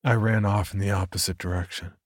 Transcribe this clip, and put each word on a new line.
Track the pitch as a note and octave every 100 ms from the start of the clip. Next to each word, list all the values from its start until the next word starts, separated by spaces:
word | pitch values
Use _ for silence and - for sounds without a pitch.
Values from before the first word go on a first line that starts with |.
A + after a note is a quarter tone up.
I | C#3+ A#2
ran | A2 A2 G#2
off | G#2 F#2+
in | G2+
the | G2
opposite | G2 F#2 F#2+ - F2+
direction | F2+ F2+ F2 - F2+ -